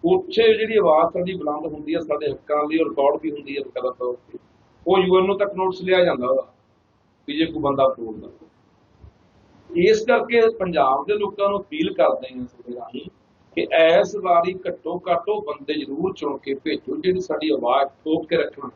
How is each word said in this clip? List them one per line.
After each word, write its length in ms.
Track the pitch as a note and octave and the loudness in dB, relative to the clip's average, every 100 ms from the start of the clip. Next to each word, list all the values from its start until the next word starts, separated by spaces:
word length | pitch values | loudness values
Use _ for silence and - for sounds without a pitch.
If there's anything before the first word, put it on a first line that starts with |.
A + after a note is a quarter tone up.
ਉੱਥੇ 380 | E3+ F3+ - - A3+ G#3+ | 2 0 0 2 4 4
ਜਿਹੜੀ 180 | A3 A3 | 2 2
ਆਵਾਜ਼ 360 | F3+ D#3 E3+ | 4 4 4
ਸਾਡੀ 220 | F3 F3+ | 0 -4
ਬੁਲੰਦ 320 | F#3 D3 D3+ D#3+ | -4 -6 -6 -8
ਹੁੰਦੀ 280 | D3 D3+ | -10 -4
ਆ 60 | E3 | -4
ਸਾਡੇ 300 | D#3+ C#3+ D3 | -2 -4 -4
ਹੱਕਾਂ 260 | C3+ _ D3 | -6 _ -2
ਲਈ, 220 | D3 D#3+ | 0 0
ਰਿਕਾਰਡ 420 | D#3+ - C#3 C#3+ | 0 2 2 2
ਵੀ 80 | D#3+ | -4
ਹੁੰਦੀ 260 | D3 C#3 C#3 | -8 -8 -10
ਆ 40 | C3+ | -8
ਬਕਾਇਦਾ 240 | B2+ B2 - | -6 -6 -4
ਤੌਰ 160 | B2 | -8
ਤੇ, 240 | B2 _ - _ _ _ _ - | -8 _ -20 _ _ _ _ 0
ਉਹ 120 | F#3+ | 2
ਯੂ 200 | F#3 F#3 | 4 4
ਐਨ 60 | F#3 | 4
ਨੂੰ 120 | G3 | 0
ਤੱਕ 160 | G3+ | -2
ਨੋਟਿਸ 280 | F3+ F#3 F#3 | 0 -2 -2
ਲਿਆ 220 | F#3 F#3 | 0 4
ਜਾਂਦਾ 220 | F3 C3+ C3 | 4 2 0
ਉਹਦਾ 240 | - - _ _ _ _ _ _ _ - | -2 -2 _ _ _ _ _ _ _ -10
ਵੀ 100 | C#3+ | -2
ਜੇ 80 | E3 | -2
ਕੋਈ 160 | D#3 | 0
ਬੰਦਾ 240 | C#3 C3+ G#2+ | -2 2 2
ਬੋਲਦਾ। 400 | G#2+ A2+ G#2+ - - - _ _ _ _ _ - _ _ _ _ _ _ | 0 -10 -12 -16 -20 -20 _ _ _ _ _ -20 _ _ _ _ _ _
ਇਸ 340 | E4 F#3 G#3+ | 2 4 4
ਕਰਕੇ 380 | - A#3+ - A#3 A3+ A3 | 4 2 4 4 4 2
ਪੰਜਾਬ 480 | F#3 D#3+ C#3 - - | -2 2 2 2 0
ਦੇ 80 | |
ਲੋਕਾਂ 340 | G#3 G3+ F#3+ G3+ | -2 -2 -2 -2
ਨੂੰ 120 | G3+ | -2
ਅਪੀਲ 320 | F#3+ D3+ D#3+ | -6 -4 -4
ਕਰਦੇ 440 | - D3+ C3+ C3 B2+ | 2 2 2 -6 -12
ਹਾਂ 60 | |
ਤੁਹਾਡੇ 320 | B2 _ - - | -14 _ -14 -14
ਰਾਹੀਂ 320 | - C#3 - _ _ _ _ | -12 -14 -14 _ _ _ _
ਕਿ 120 | - - E3 E3 F3 | -6 0 4 6 6
ਇਸ 160 | G3 G3+ | 2 -2
ਵਾਰੀ 380 | F#3 E3+ E3+ F#3 F3 | 2 2 2 -4 -8
ਘੱਟੋ 340 | - D#3 F3+ F3+ | -8 -8 -8 -2
ਘੱਟ 180 | E3+ - | -2 0
ਉਹ 140 | G#3 | -4
ਬੰਦੇ 320 | D3 C#3+ C#3 | -4 -10 -4
ਜ਼ਰੂਰ 380 | D3+ C3+ C#3 F3+ F3+ | -6 -4 -4 -4 -4
ਚੁਣ 200 | D3 C#3 | -6 -6
ਕੇ 160 | - | -6
ਭੇਜੋ 420 | C#3 D#3+ D3 - D3 | -6 -4 -6 -6 -4
ਜਿਹੜੇ 240 | F3 F#3 | -2 -2
ਸਾਡੀ 300 | - D3+ D#3 | -2 -4 -2
ਆਵਾਜ਼ 380 | C#3+ A#2+ C3+ C#3 | -2 2 2 0
ਠੋਕ 400 | _ D#3 D#3+ - | _ -4 -4 0
ਕੇ 80 | E3 | -2
ਰੱਖਣ 320 | - - C#3 | -2 -6 -14